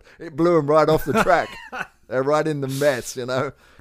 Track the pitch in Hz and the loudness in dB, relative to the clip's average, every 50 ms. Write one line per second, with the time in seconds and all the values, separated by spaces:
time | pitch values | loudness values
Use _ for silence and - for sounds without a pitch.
0 | _ - - - 156 170 151 135 165 175 175 160 143 139 151 156 151 151 156 151 | _ -20 -20 -20 -18 -14 -4 0 2 2 4 2 2 4 4 4 4 4 2 0
1 | - 151 131 220 202 190 175 156 113 - - - - - - 247 - - _ _ | 0 0 0 2 4 4 2 2 2 -4 -8 -18 -18 -14 -12 -12 -12 -12 _ _
2 | _ - 110 127 135 139 151 156 156 160 151 143 135 131 135 135 143 147 131 120 | _ -6 -4 -2 0 2 2 2 0 0 -2 -4 -6 -6 -4 0 0 0 0 0
3 | - - - 127 120 127 127 127 147 139 - _ _ _ _ _ | -4 -8 -10 -10 -6 -4 -2 -2 -4 -4 -8 _ _ _ _ _